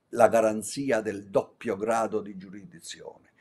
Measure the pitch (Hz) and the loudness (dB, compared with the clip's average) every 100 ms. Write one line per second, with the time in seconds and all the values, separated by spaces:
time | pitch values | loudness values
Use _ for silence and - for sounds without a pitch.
0 | _ 117 110 113 107 107 104 139 135 113 | _ 4 6 6 4 0 -4 -6 0 0
1 | 107 101 101 127 - _ 120 98 107 113 | 0 -6 -2 -2 -2 _ -6 -4 0 0
2 | 107 104 101 95 98 101 92 85 - - | 0 -4 -6 -12 -16 -18 -20 -20 -18 -16
3 | 76 - _ _ | -16 -18 _ _